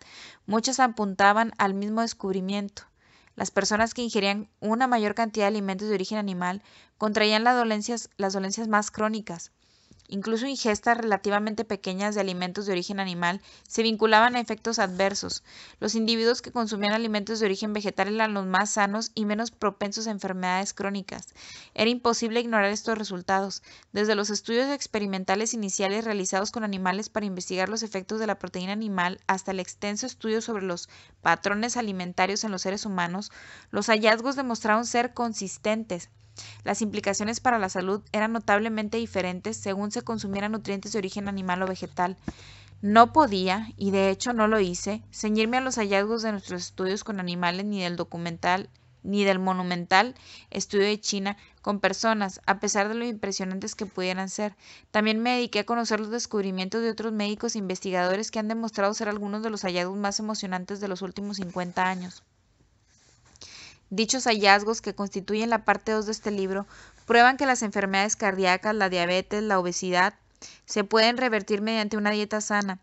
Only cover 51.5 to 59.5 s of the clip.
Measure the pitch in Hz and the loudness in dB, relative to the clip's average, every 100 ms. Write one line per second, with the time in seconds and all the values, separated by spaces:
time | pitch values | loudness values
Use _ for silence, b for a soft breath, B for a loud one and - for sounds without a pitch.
51.5 | B 208 202 185 190 226 220 190 - - | B -4 0 0 2 0 2 -2 -2 -2
52.5 | 196 208 208 208 226 240 214 196 190 185 | 0 0 0 0 -2 -4 -4 -4 -4 -4
53.5 | 190 208 - 196 - 185 185 190 - 208 | -6 -8 -8 -8 -4 -4 -2 -6 -4 -6
54.5 | - B B B 214 214 220 240 247 240 | -6 B B B 2 2 2 2 0 0
55.5 | 208 208 240 226 220 214 233 - 214 190 | 0 0 0 0 0 0 -6 -2 -2 -2
56.5 | 185 185 226 233 220 220 220 208 214 233 | -2 -2 -2 -2 -2 -4 -2 -2 -2 -4
57.5 | 220 190 185 196 180 180 196 220 220 214 | -4 -4 -4 -2 0 2 0 -2 -4 -4
58.5 | 226 226 214 196 214 208 208 202 208 220 | -4 -4 0 0 0 -4 -4 -6 -4 -4